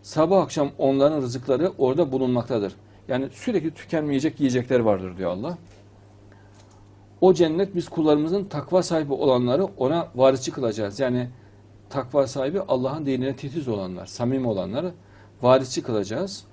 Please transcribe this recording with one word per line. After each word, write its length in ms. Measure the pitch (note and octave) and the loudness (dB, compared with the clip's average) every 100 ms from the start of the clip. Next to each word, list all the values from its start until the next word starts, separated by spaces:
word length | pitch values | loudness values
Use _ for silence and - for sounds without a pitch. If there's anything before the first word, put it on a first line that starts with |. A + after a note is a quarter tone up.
Sabah 400 | - D#3 D#3+ F#3+ | -6 0 4 4
akşam 280 | C#3+ D#3 C#3+ - | 2 -2 -4 0
onların 440 | C3+ C3+ C#3+ D#3 | 0 4 4 2
rızıkları 500 | B2+ B2+ B2+ C3+ F3+ - | -4 -6 -2 0 0 0
orada 340 | C3 C3+ D3+ | 0 2 0
bulunmaktadır. 600 | C3 B2+ B2 A#2 A#2+ G2 - - - - | 0 0 0 0 -2 -2 -6 -20 -20 -6
Yani 200 | B2 C3+ | -4 -4
sürekli 420 | - - G#3 D#3+ | -6 -4 -2 -4
tükenmeyecek 680 | D#3 - E3 D3+ C#3 D#3 - | -10 -4 -4 0 0 -2 0
yiyecekler 400 | C#3 B2 B2 B2+ | 0 0 2 2
vardır 380 | A2+ F#2+ F#2 F2+ | 4 0 -2 -6
diyor 120 | F#2 | -6
Allah. 280 | F#2 C3+ F3 - - - - - - - - - - - - - - - - | -4 -8 -10 -16 -20 -20 -20 -20 -20 -20 -20 -20 -20 -20 -20 -20 -20 -20 4
O 140 | F#3 | 4
cennet 400 | E3+ E3 E3 G3 | 6 4 2 -2
biz 140 | F3 - | -4 -6
kullarımızın 560 | - D#3 D3+ D#3+ G3 | 0 2 4 2 -2
takva 380 | F#3 D3 C#3 F#3 | -4 -8 0 0
sahibi 300 | F3 E3 C#3+ | 2 -2 -2
olanları 520 | C3+ D3 B2 B2 C#3 | 0 4 4 4 0
ona 440 | F#3+ - B2+ E3+ - | 0 -2 0 0 -4
varisçi 360 | B2 C3+ C3+ C#3+ | 4 4 4 -4
kılacağız. 500 | D3 A#2+ G#2+ G2+ G2+ | -4 -4 -2 -6 -2
Yani 280 | C3 B2 B2 - - - - - - | -2 -2 -4 -10 -20 -20 -20 -20 -8
takva 360 | C#3+ B2 D3 C3+ | -8 0 0 0
sahibi 340 | C#3+ C3+ F#3+ | -2 -4 -4
Allah'ın 460 | - C3 C3 D3+ C#3+ | -2 -2 -2 -4 -4
dinine 300 | C3 B2+ B2 | -2 -4 -6
titiz 320 | C#3+ D#3 C3 | -8 -8 -4
olanlar, 380 | G#2 F#2 F2+ F#2 | -4 -6 -10 -14
samimi 420 | - A#2+ C3+ B2 | -4 -2 0 -2
olanları 440 | G2 F2+ A#2+ F3 E3+ - - - - | -2 -4 -6 -6 -10 -20 -20 -20 0
varisçi 400 | B2 C3+ C3 - | 6 6 4 -6
kılacağız. 640 | - G#2+ G2 A#2 G3 - - | -4 -4 -4 -6 -6 -10 -18